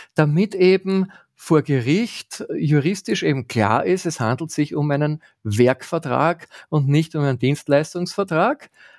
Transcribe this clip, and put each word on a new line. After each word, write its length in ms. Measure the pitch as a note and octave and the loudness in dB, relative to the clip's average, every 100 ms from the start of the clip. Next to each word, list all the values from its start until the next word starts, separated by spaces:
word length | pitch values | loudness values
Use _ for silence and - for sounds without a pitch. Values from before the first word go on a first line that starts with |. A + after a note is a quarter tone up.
| - - | -6 0
damit 400 | D3+ D3+ G#3 F#3+ | 2 2 0 2
eben 560 | F#3 F#3+ F#3+ F#3+ F#3+ - _ _ | 4 4 2 -2 -2 -6 _ _
vor 260 | - D#3+ | 0 0
Gericht 800 | - C#3 A#2+ F3 A#3 - - - - D#3 | 2 0 0 0 -2 -8 -14 -12 -8 -4
juristisch 640 | D#3+ D3+ C#3+ G3+ - G#3 | 2 2 2 -2 -4 -2
eben 260 | E3+ C3+ A#2+ | -2 -2 -2
klar 380 | A#2 G#2 A2+ - | 0 2 2 0
ist, 220 | F#3 F3+ | -2 -2
es 120 | D#3 | -4
handelt 300 | A2 C3 D#3+ | -2 -2 -4
sich 240 | - D3 | -4 -2
um 160 | - D3 | -2 -2
einen 320 | C#3+ D3+ D3+ _ _ | 0 -2 -4 _ _
Werkvertrag 1040 | A2 G#2 B2 B2+ - E3 D3+ B2 D#3 E3+ - - - | -2 2 4 2 -4 -6 -2 0 0 -2 -8 -20 -4
und 180 | D#3 C3+ | -2 2
nicht 280 | D3 D#3+ D#3 | 2 0 -2
um 80 | |
einen 140 | C#3+ B2 | -2 0
Dienstleistungsvertrag. 1300 | B2+ D3 - C#3+ D#3 F3+ F3+ - G3 D#3+ G#3 D4 - _ - | -2 -2 0 0 0 -6 -6 -4 -2 0 0 -2 -10 _ -20